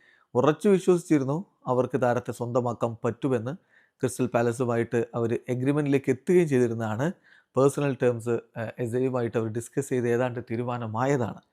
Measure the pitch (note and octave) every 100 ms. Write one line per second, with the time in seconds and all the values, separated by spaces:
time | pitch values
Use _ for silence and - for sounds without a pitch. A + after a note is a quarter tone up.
0 | _ _ _ A#2+ C3+ D3+ G#3 F#3+ F#3 F3+
1 | - D3+ C3 D#3 G3+ _ - B2 B2 B2+
2 | B2 A#2+ - A#2 A#2+ B2 A#2+ A2+ A#2 A2+
3 | A#2+ A2 C#3+ B2 A2+ F3 _ _ _ _
4 | B2+ - B2+ A#2+ A#2+ A#2 A#2+ A#2 A#2 A#2+
5 | A2+ B2 A#2 A#2 - B2 C3 D3 D3 C#3
6 | - B2 - F3+ E3 B2+ A#2+ A2+ A2+ G#2+
7 | D#3 - _ _ _ B2+ C#3 C#3+ C#3+ B2+
8 | B2 A#2 A2+ A2+ - A#2+ A2 - B2 B2
9 | C3 B2 A#2 A#2 A2+ A2+ - - C3+ B2+
10 | A#2+ A#2 B2+ A#2+ A#2+ A2+ B2 B2 A2+ A2
11 | C3 C#3+ G#2 - _